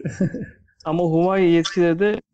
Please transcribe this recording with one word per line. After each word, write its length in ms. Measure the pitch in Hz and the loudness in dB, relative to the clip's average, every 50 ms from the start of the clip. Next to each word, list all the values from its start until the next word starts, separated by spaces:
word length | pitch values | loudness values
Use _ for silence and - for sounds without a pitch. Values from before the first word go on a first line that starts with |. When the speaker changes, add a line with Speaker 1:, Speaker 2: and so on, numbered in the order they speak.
| - | -10
Speaker 1:
<laughs> 800 | 139 - - 190 - - - 196 - - _ _ _ _ _ - | -10 -4 -2 -4 -4 -4 -6 -12 -12 -16 _ _ _ _ _ -8
Speaker 2:
Ama 180 | 160 156 170 175 | -6 -2 -2 0
Huawei 460 | 165 160 165 170 185 190 196 190 170 | 0 2 2 2 2 2 2 2 4
yetkilileri 480 | 170 170 160 - - 185 175 170 165 170 | 4 2 2 0 0 0 2 2 2 2
de 220 | 202 208 208 - - _ | 0 -2 -2 -4 -8 _